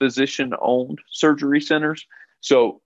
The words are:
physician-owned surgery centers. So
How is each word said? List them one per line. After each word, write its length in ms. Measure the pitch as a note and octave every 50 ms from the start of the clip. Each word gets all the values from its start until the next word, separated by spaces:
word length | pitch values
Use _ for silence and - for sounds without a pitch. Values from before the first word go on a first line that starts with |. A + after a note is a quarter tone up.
physician-owned 1000 | C#3 B2+ A#2 C3 C3+ C3+ - - C3+ B2 G#2+ - - - B2 B2+ B2+ C#3 D3+ - _ -
surgery 500 | - - D#3+ D#3 D3 D3 D3 C#3 C#3+ D3
centers. 440 | D3 - D#3+ D3+ D#3 D3+ D#3+ - - _ _ - - _ _ _
So 400 | - - C#3 B2+ A#2 G#2+ - - _